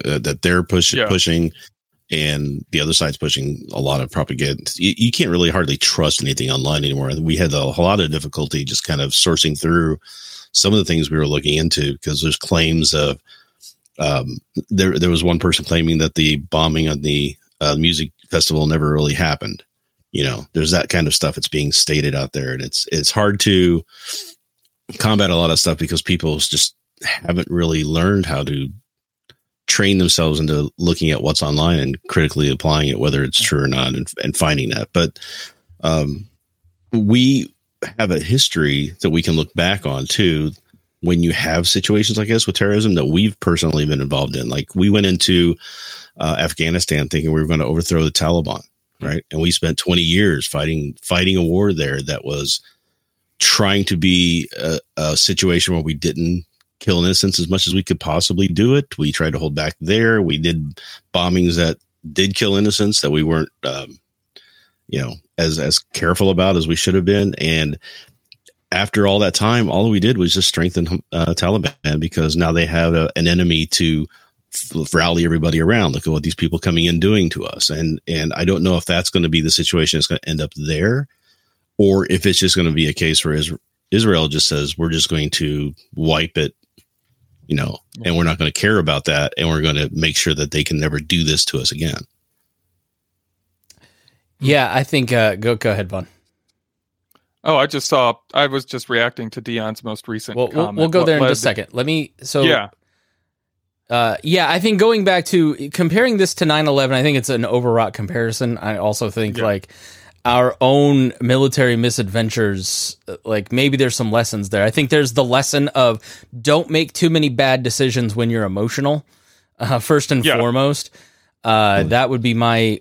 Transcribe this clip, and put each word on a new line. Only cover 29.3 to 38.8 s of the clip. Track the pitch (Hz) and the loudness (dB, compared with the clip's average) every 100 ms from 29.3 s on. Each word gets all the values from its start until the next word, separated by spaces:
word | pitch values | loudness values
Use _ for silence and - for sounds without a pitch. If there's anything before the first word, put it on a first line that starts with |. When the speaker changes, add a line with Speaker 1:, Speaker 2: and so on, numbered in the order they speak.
| _ _ _ - | _ _ _ -6
Speaker 1:
train | - 98 95 | -2 0 2
themselves | 87 - 80 76 | 2 0 0 0
into | 76 76 73 - | -2 -2 -4 -4
looking | 87 82 82 | -2 0 -2
at | 73 | -2
what's | 73 73 | -2 -2
online | 76 73 82 85 | -2 0 0 0
and | 67 67 - | -2 -6 -4
critically | - 76 - 71 | -2 0 0 -2
applying | 65 78 76 71 | -2 0 0 0
it, | 57 | -2
whether | 71 69 | -2 -2
it's | 65 - | -2 -2
true | - 73 | 0 0
or | 67 | 0
not, | 65 65 | -2 -2
and, | 65 - - | -4 -6 -6
and | - - | -6 0
finding | - 69 - | 0 0 -2
that. | - - | -4 -2
But, | 87 82 - - - - _ _ - | 0 0 -4 -16 -16 -16 _ _ -6
um, | 80 80 71 71 101 _ _ _ _ _ _ | -2 0 -2 -6 -12 _ _ _ _ _ _
we | 117 104 123 127 135 - _ _ _ - - | 0 4 4 4 2 -2 _ _ _ -10 -4
have | 104 | 0
a | 80 | 0
history | 80 131 - 85 73 71 | 0 2 2 0 0 0